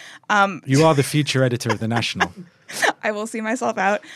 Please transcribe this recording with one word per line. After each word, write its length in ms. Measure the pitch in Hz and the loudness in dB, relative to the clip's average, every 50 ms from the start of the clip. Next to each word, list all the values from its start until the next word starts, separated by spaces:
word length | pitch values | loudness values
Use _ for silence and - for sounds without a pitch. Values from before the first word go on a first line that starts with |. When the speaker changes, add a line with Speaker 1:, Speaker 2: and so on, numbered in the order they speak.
| - - - - _ - | -18 -20 -20 -14 _ -2
Speaker 1:
Um, 320 | 208 202 196 196 185 131 - | 2 2 2 2 0 -4 -4
Speaker 2:
You 200 | 135 131 143 160 | 0 4 6 6
are 100 | 160 156 | 6 6
the 80 | 139 135 | 4 2
future 400 | - - 151 143 - - 131 131 | 2 0 0 0 0 0 2 2
editor 260 | 127 120 117 - 117 | 2 0 0 -2 -2
of 100 | 107 98 | -2 -2
The 80 | 113 110 | -2 -2
National. 440 | 117 117 110 - - - - - - 190 175 - _ _ _ - | -2 -2 -2 -2 -2 -2 -2 -2 -2 -6 -20 -20 _ _ _ -14
Speaker 1:
<laughs> 360 | - - - 320 - - - | -6 -2 -2 -2 -2 -2 -4
I 80 | 220 | -6
will 160 | 214 208 214 226 | -4 -4 -6 -8
see 140 | - 220 | -8 -6
myself 360 | 220 220 226 254 - 233 214 208 | -4 -4 -4 -2 -2 -4 -2 0
out. 220 | 185 196 208 208 - - - | 0 0 0 0 -4 -10 -20